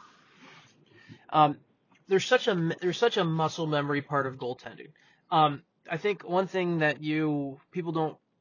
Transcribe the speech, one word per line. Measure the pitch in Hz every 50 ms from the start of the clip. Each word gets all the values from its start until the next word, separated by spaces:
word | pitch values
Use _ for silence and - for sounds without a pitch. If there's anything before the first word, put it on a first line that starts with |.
| - - - _ _ _ _ - - - - - - - _ _ _ _ - - - - 117 - _ -
um, | - 156 151 147 143 - _ _ _ _ _ _ _ _ _
there's | - 190 185 -
such | - 254 254 -
a | 240 196
me-, | 170 165 165 160 -
there's | 180 180 170
such | - 233 233 -
a | 214 180
muscle | 165 160 160 160 151 - 170 165
memory | 156 151 143 143 143 143 143
part | 143 - 139 139 135
of | 131 127
goaltending. | 117 127 123 127 - - 117 107 - - - - _ _ _ _ _ _ -
Um, | 180 160 151 147 143 135 - _ _ _ _ -
I | 165
think | 156 - 208 196 165 -
one | - 175 185 190
thing | 180 - 190 180 175 170 160
that | 156 151 143 143 151
you, | 151 151 156 156 151 147 147 139 139 135 - _ _
people | - 180 165 170
don't | 160 160 156 147 - - _ _ _ _